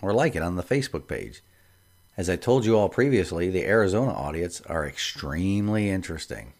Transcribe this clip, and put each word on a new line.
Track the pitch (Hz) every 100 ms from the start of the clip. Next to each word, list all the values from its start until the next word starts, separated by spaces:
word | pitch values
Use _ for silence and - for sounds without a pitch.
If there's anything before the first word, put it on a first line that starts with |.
or | 98
like | 110 156 82
it |
on | 85 90
the |
Facebook | - 139 131 80 -
page. | 73 52 - _ _ _ _ _ _ _ -
As | 87
I | 85
told | - 127 110
you | 110
all | 98
previously, | - 135 127 87 82 90
the | 92
Arizona | - 110 101 101 131
audits | 64 69 80 87 -
are | - 80 73
extremely | - - - 73 76 92 101 104 107 104
interesting | 95 87 80 - 55 55